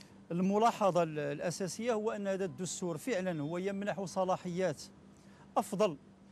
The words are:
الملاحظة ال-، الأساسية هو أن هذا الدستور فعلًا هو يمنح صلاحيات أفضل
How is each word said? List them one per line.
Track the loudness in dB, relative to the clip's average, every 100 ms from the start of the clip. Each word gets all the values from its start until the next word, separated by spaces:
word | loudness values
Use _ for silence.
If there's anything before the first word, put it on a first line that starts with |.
| -20 -18 -4
الملاحظة | 0 4 6 4 6 4 4
ال-، | 2 0
الأساسية | -2 -2 -2 -2 -4 -4 -2
هو | 0 0
أن | -2 -2
هذا | -2 -2
الدستور | -4 -8 -4 -4 -4
فعلًا | -2 -2 0 -2
هو | -2 -2
يمنح | -2 -2 -4 -4
صلاحيات | -4 0 0 0 -2 0 0 -2 -10 -18 -20 -20 -20 -20 -6 -4
أفضل | -2 2 2 0 -14 -20 -20